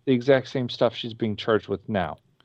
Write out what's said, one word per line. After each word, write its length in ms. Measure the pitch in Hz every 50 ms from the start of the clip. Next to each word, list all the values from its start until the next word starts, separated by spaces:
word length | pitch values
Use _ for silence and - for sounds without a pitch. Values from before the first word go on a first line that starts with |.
| _
the 80 | - 131
exact 360 | 123 120 131 139 131 127 -
same 200 | - 139 123 117
stuff 260 | - - 131 117 113
she's 200 | - - 120 113
being 200 | 113 120 110 104
charged 300 | 104 - - 113 104 - -
with 180 | 104 95 - -
now. 300 | 110 98 87 78 71 - _ _ _ _ _